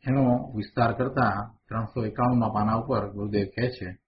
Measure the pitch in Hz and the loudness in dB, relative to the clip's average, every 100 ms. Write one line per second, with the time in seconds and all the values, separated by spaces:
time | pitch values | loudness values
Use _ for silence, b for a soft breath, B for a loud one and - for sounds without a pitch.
0 | 131 135 127 123 - 110 101 - 117 117 | 0 2 4 2 0 -8 -6 0 0 2
1 | 123 139 117 98 104 - _ 113 113 - | -2 2 0 0 -6 -14 _ -6 -4 -4
2 | 110 104 123 123 110 104 107 113 - 113 | -4 0 2 4 2 2 0 0 0 -2
3 | 101 101 104 104 101 - 123 - 92 90 | -2 -6 -2 0 0 -2 -2 -2 -10 -12